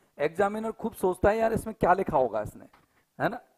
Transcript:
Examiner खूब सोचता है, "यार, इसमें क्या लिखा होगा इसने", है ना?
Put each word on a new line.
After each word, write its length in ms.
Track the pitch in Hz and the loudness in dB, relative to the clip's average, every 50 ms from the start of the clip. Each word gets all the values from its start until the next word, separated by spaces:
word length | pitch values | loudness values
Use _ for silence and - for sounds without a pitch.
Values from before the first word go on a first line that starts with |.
| _ _ _ - | _ _ _ -4
Examiner 540 | 143 156 160 170 202 202 208 220 226 220 220 | -4 -4 0 0 -2 -2 -2 -4 -8 -8 -8
खूब 200 | - - 233 - | -6 -8 -8 -6
सोचता 360 | - - 185 180 - - 208 | -2 -2 -2 0 2 2 2
है, 80 | 214 | 4
"यार, 160 | 226 226 226 226 | 4 2 0 0
इसमें 220 | - - 220 - | -2 -4 -6 -4
क्या 180 | - - 165 180 | 0 4 4 4
लिखा 240 | 190 185 - 165 | 4 2 0 2
होगा 240 | 143 131 113 101 107 107 | 2 2 2 0 -4 -6
इसने", 220 | 104 - - - - _ _ _ _ _ _ _ _ _ - | -6 -10 -16 -20 -20 _ _ _ _ _ _ _ _ _ -4
है 100 | 131 170 | -2 -2
ना? 120 | 233 240 - _ _ | -2 -4 -12 _ _